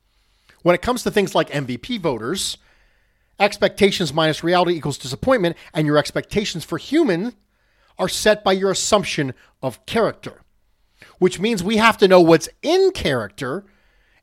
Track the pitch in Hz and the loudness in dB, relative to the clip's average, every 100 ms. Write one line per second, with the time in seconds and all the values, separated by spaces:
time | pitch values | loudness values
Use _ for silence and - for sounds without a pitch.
0 | _ _ _ _ _ _ 170 175 233 247 | _ _ _ _ _ _ 0 0 0 -4
1 | 202 208 190 175 156 143 127 120 - 240 | -2 -2 0 0 -2 -4 -6 -8 -8 -6
2 | 165 117 117 196 - - _ _ _ _ | -4 -4 -6 -6 -8 -10 _ _ _ _
3 | _ _ _ - 202 - 196 - 196 - | _ _ _ -2 -2 2 -2 2 0 2
4 | 156 156 156 147 165 180 175 170 147 131 | -2 0 0 0 0 2 2 -2 -4 -8
5 | 127 - 262 254 175 - - 156 151 147 | -10 -4 0 0 0 -4 -8 -4 0 2
6 | - 156 - 196 214 165 - 170 - 302 | 0 -4 -6 -4 -4 -6 -8 -10 -2 0
7 | 277 170 233 - _ _ _ _ _ - | 0 0 -4 -10 _ _ _ _ _ -6
8 | 185 - 214 214 202 190 196 175 - 214 | -6 0 0 2 2 0 0 -2 0 0
9 | 165 - 135 - _ _ 131 - - 233 | 0 -4 -6 -8 _ _ -10 -10 -6 -2
10 | 180 - 113 - _ _ _ _ _ _ | -2 -2 -14 -20 _ _ _ _ _ _
11 | - _ 180 - 214 214 175 220 226 - | -20 _ 0 0 -2 -2 -2 2 2 4
12 | 190 185 165 160 - - 262 370 381 - | 6 8 8 6 2 -8 0 2 2 0
13 | 165 127 101 - 127 180 - _ _ _ | -2 -4 -6 -10 -8 -8 -12 _ _ _
14 | _ _ | _ _